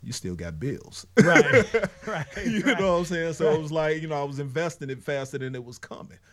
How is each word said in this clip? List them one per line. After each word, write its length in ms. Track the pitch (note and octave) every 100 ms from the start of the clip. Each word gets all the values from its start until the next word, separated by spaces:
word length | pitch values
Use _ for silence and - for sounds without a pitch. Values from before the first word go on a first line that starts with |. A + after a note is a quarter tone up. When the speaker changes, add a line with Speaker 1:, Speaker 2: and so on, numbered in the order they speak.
Speaker 1:
you 100 | -
still 220 | A#2+ F#2+
got 260 | F2 E2+ D#2
bills." 460 | C3 - - - -
<laughs> 40 | -
Speaker 2:
Right, 420 | E3+ F#3 - B3 G#3+
<laughs> 320 | A3+ G3 - -
right, 200 | F#3 C#3+ - G#3+
Speaker 1:
You 140 | G#3+
Speaker 2:
right. 180 | - B3
Speaker 1:
know 140 | F#3+
what 60 | F3
I'm 60 | F3
saying? 260 | F3 E3
So 120 | D3+ D#3+
Speaker 2:
Right. 80 | D#3
Speaker 1:
it 40 |
was 100 | D3+
like, 300 | D#3+ D#3 D#3+
you 60 | D#3+
know, 120 | D3
I 40 |
was 140 | C#3+ C#3
investing 520 | C#3+ C3 E3+ D#3 C#3
it 120 | C3
faster 360 | G#2 C#3 C3 C#3
than 160 | C3
it 100 | B2+
was 140 | A#2+ A#2+
coming. 400 | - - G2 F2+ _